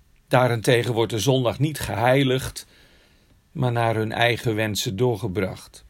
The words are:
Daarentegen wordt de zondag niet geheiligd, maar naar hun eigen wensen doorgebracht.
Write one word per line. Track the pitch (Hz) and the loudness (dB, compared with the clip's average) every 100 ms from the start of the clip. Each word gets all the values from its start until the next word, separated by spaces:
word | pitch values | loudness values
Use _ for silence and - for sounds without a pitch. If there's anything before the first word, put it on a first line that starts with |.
| _ _ - | _ _ 0
Daarentegen | 131 123 117 104 120 117 | 2 4 2 2 2 2
wordt | 113 113 | 0 0
de | 113 | 0
zondag | 113 131 120 98 | 2 2 2 0
niet | 151 151 | -2 -4
geheiligd, | - 104 120 135 131 131 123 - - - - _ _ _ _ _ _ | -6 0 2 4 2 0 -4 -12 -18 -20 -20 _ _ _ _ _ _
maar | 156 127 | -4 -2
naar | 120 117 110 | 0 0 0
hun | 110 | -2
eigen | 117 117 113 120 107 | 0 0 0 -2 -2
wensen | 110 98 131 143 | -2 -2 -4 -2
doorgebracht. | 123 107 113 92 92 92 - - | 0 0 -4 -2 -4 -6 -16 -20